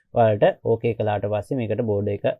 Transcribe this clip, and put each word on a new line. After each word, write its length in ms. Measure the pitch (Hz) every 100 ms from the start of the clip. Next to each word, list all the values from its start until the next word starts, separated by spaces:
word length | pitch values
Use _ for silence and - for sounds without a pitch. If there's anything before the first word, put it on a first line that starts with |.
| _
ඔයාලට 320 | - 113 104 160 190
ඕකේ 320 | 117 113 120 113
කළාට 340 | 107 104 104
පස්සේ 280 | 104 104 139
මේකට 280 | 110 104 117
බෝඩර් 260 | 101 101
එක 140 | 101 - -